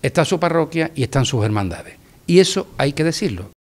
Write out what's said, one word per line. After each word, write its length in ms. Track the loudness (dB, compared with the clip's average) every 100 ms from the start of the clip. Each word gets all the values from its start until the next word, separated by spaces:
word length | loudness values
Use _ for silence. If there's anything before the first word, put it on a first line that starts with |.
está 240 | 0 0
su 140 | 0 0
parroquia 540 | 0 0 0 -2 -4
y 80 | -2
están 220 | -2 0
sus 200 | 0 0
hermandades. 520 | 0 0 -2 -6 -14 -20 -20 -16 2
Y 120 | 4
eso 300 | 4 0 -6 -2
hay 140 | -2
que 100 | 0
decirlo. 480 | -2 -2 -4 -6 -10 _